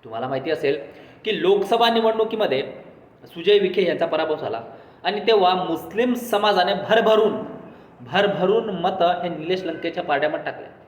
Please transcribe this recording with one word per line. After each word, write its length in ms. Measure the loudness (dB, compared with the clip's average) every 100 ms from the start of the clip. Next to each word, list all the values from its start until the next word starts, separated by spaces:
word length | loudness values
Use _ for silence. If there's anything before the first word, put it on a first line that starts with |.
तुम्हाला 240 | -10 -8 -6
माहिती 220 | -4 -4
असेल 300 | -2 0 -2 -6 -18 -20 -10
की 180 | -4 0
लोकसभा 480 | 2 2 2 2 4
निवडणुकीमध्ये 840 | 4 2 2 -2 0 0 -2 -4 -10 -18 -20 -20 _ -20
सुजय 320 | -6 2 4
विखे 300 | 4 0 0
यांचा 180 | 0 0
पराभव 300 | 0 -2 -2
झाला 240 | -4 -8 -10 -18 -20 -8
आणि 160 | -6 -2 2
तेव्हा 280 | 4 4
मुस्लिम 600 | 2 -2 -6 -6 -2 0
समाजाने 600 | -2 -2 0 2 2 2
भरभरून, 680 | 0 2 2 4 4 4 0 -8 -14 -18 -20 -20 -20
भरभरून 720 | -4 0 2 2 2 2 0
मतं 520 | -2 -2 2 2 2
हे 60 | -4
निलेश 340 | -6 -4 -4
लंकेच्या 400 | -4 -6 -6 -6
पारड्यामध्ये 420 | -2 0 0 -2
टाकले. 220 | -6 -10 -14 -20